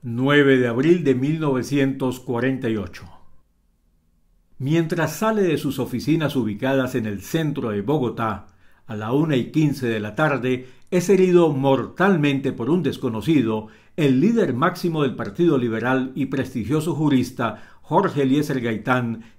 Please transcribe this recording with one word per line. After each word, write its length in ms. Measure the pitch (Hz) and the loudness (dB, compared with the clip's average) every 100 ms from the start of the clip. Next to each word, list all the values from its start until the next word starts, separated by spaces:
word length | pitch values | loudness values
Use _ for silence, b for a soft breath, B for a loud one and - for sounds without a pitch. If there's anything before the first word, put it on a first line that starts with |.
nueve 540 | 123 117 131 143 139 131 | -8 -2 2 4 6 4
de 100 | 123 | 2
abril 380 | 117 151 180 | 2 4 4
de 100 | 139 | 4
mil 260 | 127 135 160 | 0 0 -2
novecientos 800 | 151 127 113 143 135 135 131 127 | 0 -2 0 0 0 0 -4 -6
cuarenta 500 | - 120 127 131 127 | -6 -2 -2 -2 -2
y 60 | 110 | -4
ocho. 280 | 90 87 82 - - - _ _ _ _ _ _ _ _ _ _ _ - | -6 -12 -20 -20 -20 -20 _ _ _ _ _ _ _ _ _ _ _ -10
Mientras 600 | 131 165 160 170 156 - | -2 0 0 -2 -4 -2
sale 260 | 220 220 | -2 0
de 160 | 185 151 | 0 0
sus 200 | 147 - | -2 -4
oficinas 580 | 120 123 131 160 147 135 | -4 -4 0 0 0 -2
ubicadas 580 | 107 104 131 135 127 | -4 -4 -2 0 0
en 100 | 127 | -4
el 160 | 110 98 | -6 -8
centro 500 | 95 165 156 139 123 | -6 -4 -4 -4 -4
de 120 | 104 | -4
Bogotá, 640 | 101 151 120 - 113 95 - b b b - | -2 -2 -2 -4 -6 -6 -12 b b b -12
a 100 | 107 | -10
la 160 | 107 | -2
una 240 | 131 156 135 | 0 2 0
y 140 | 113 | 0
quince 380 | 151 151 123 120 | 0 0 0 -4
de 120 | 113 | -4
la 140 | 104 | -6
tarde, 540 | 104 156 135 123 127 B B B | -2 0 0 -2 -4 B B B
es 200 | 185 180 | -2 2
herido 400 | 196 185 175 165 | 4 6 6 6
mortalmente 1000 | 139 135 135 107 - 190 180 147 139 127 | 4 2 2 0 0 2 4 2 0 -4
por 180 | 127 120 | -4 0
un 120 | 175 | 0
desconocido, 840 | 139 - 131 110 104 156 110 110 107 B B - | 0 -2 -4 -4 2 2 2 -2 -6 B B 0
el 240 | 147 127 | 2 4
líder 340 | 180 233 170 | 4 4 0
máximo 480 | 123 165 175 180 160 | 0 -2 0 -4 0
del 140 | 139 110 | -2 -2
Partido 420 | 110 98 170 143 | -8 0 2 4
Liberal 540 | 120 113 120 131 127 | 0 -2 0 0 -2
y 120 | - 135 | -4 -4
prestigioso 680 | 135 131 120 98 151 156 | -4 -4 -6 -2 -2 -2
jurista 680 | 143 156 131 113 - 117 104 B B | -2 2 2 0 -4 -6 -6 B B
Jorge 400 | - 160 190 135 | -2 0 0 0
Eliezer 380 | 139 139 147 135 | 2 2 0 -2
Gaitán, 640 | 117 110 139 127 120 113 B | -2 -4 0 0 0 -6 B